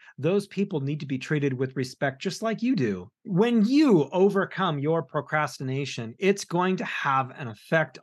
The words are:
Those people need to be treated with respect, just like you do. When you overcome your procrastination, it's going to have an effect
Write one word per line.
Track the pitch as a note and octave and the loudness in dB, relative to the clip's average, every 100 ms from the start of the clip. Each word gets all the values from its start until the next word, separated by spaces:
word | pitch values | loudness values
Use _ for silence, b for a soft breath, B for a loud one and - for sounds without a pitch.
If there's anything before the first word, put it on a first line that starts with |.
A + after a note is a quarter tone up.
| B - | B -4
Those | D3 G3+ G3 | 0 0 -2
people | - G3+ D#3+ | -4 -2 -2
need | C3+ D3+ | -4 -4
to | C#3 | -4
be | C3+ | -6
treated | - D3+ C#3 | -2 0 0
with | B2+ C3 C3+ | -2 -4 -4
respect, | B2+ - C#3 C3+ | -6 -2 -4 -4
just | G3 - | -8 -4
like | A3 A3 | -4 -2
you | A#3+ A3 | -2 0
do. | A#2 F#2+ F2+ _ | 0 -2 -8 _
When | - F3 A#3 A#3 G#3 | -4 2 4 4 4
you | C#4 D4+ F3+ C3+ | 4 6 6 4
overcome | F3+ G3 F#3+ E3+ - F#3 C#3+ | 4 4 4 -2 -2 -2 0
your | C#3+ E3 | 0 0
procrastination, | D#3+ D#3 C#3+ D#3 D3 - C3 C3+ C3+ - A2+ - | -2 -6 -2 -2 -2 -4 -6 -4 -6 -8 -10 -2
it's | F#3+ G3+ | 0 0
going | - E3+ F3+ F#3 | -2 0 0 0
to | - | -4
have | - C#3+ C3+ B2+ - | -4 0 0 -2 -8
an | B2+ | -12
effect | - - E3 D#3 - | -12 0 0 0 -6